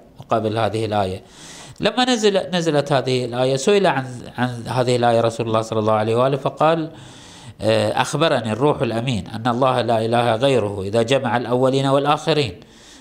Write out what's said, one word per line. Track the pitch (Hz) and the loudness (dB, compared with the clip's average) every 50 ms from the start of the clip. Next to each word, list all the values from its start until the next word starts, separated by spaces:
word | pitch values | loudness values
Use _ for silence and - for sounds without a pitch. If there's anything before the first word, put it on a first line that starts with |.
| - - - - | -20 -20 -20 -16
مقابل | - - 120 113 107 107 107 | -6 -2 -2 0 0 -2 -2
هذه | 113 110 101 107 110 113 | -2 -2 -2 -2 -2 -4
الآية. | 101 104 104 98 95 92 92 - - - - - - - - - - - - | -2 -2 -2 -2 -2 -4 -8 -12 -18 -20 -20 -20 -20 -20 -20 -20 -18 -6 -4
لما | - 208 220 247 254 | -2 -2 0 0 0
نزل، | 254 254 220 214 214 196 185 - - 180 | 0 2 2 2 2 2 0 0 -2 -2
نزلت | 180 165 165 147 143 143 147 | -2 0 2 2 0 2 2
هذه | 147 127 123 131 127 123 123 | 0 0 2 0 0 -2 -2
الآية | 117 120 123 131 131 135 | -2 -2 0 0 0 0
سئل | 131 - 208 208 202 190 | 0 2 2 4 4 4
عن، | 170 139 139 131 127 123 120 - - - | 2 2 0 -4 -6 -10 -14 -14 -10 -6
عن | - 123 123 123 117 107 | -4 -4 -4 -4 -6 -8
هذه | - 117 127 123 123 123 | -4 -2 0 2 2 2
الآية | 120 120 120 117 117 | 2 4 4 4 4
رسول | 117 113 113 - 117 | 2 2 0 -2 -2
الله | 113 110 110 | 0 0 0
صلى | 110 - 113 110 | 0 0 -2 0
الله | 107 110 110 | 2 2 2
عليه | 107 110 113 113 | 2 2 0 2
وآله | 120 127 139 143 | 2 2 2 0
فقال: | 139 - 135 - - 156 156 165 165 156 151 - - - - - - - - - - - 117 - - | -2 -2 -4 0 2 2 2 2 0 -2 -6 -10 -16 -20 -20 -20 -20 -20 -20 -20 -20 -20 -20 -10 -4
آه، | - 107 110 110 107 107 - 135 | 0 2 2 2 2 2 0 -2
"أخبرني | 131 - - 143 160 165 147 123 113 110 | -2 -2 0 0 0 2 0 0 -2 -2
الروح | 107 110 139 151 143 - | -2 0 0 0 0 0
الأمين | 143 117 110 113 120 135 123 95 85 | -2 -2 -2 -2 -2 -2 -4 -4 -4
أن | - 113 117 113 | -8 -8 -4 -2
الله | 123 120 120 135 131 127 123 | -2 0 2 2 2 2 2
لا | 110 117 117 110 113 | 0 0 0 0 0
إله | 113 117 117 120 120 113 | 2 2 2 2 2 2
غيره | 110 135 139 135 117 101 104 101 101 | 2 2 2 2 2 0 -2 -4 -6
إذا | 95 98 104 117 | -4 -2 0 0
جمع | 113 110 139 131 123 120 110 | 2 2 2 0 0 0 -2
الأولين | 123 123 110 123 123 131 131 135 139 135 | -2 -2 -2 0 2 2 2 2 2 2
والآخرين". | 139 135 143 139 143 151 147 - 165 151 151 135 107 - - - - - - - - - - | 2 2 2 2 2 0 0 0 0 0 0 0 -2 -6 -12 -18 -20 -20 -20 -20 -20 -20 -20